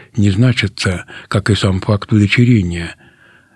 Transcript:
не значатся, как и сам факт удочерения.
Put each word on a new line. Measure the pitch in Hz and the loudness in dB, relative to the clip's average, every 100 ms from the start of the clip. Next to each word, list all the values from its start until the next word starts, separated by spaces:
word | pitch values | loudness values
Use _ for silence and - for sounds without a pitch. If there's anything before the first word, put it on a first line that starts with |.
| - - | -8 0
не | 101 | 0
значатся, | 95 127 117 101 - 101 87 - - - | 2 2 0 -4 -4 -4 -4 -8 -18 -6
как | 104 98 | -2 0
и | 101 | 0
сам | 101 95 | 0 -2
факт | - 104 - | -2 -2 0
удочерения. | 107 101 - 120 117 87 85 82 - _ _ _ _ _ | 2 2 2 4 4 0 -4 -8 -14 _ _ _ _ _